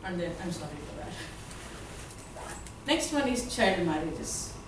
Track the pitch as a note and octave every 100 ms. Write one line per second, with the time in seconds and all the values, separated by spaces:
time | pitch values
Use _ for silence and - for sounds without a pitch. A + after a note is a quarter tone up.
0 | F#3 F3 E3+ - F3+ E3+ D3 - - -
1 | - - - - - - - - - -
2 | - - - - - - - - - D#4+
3 | - D4 C4 A#3 - - G3 F3+ E3+ D#3
4 | D#3+ - - - - -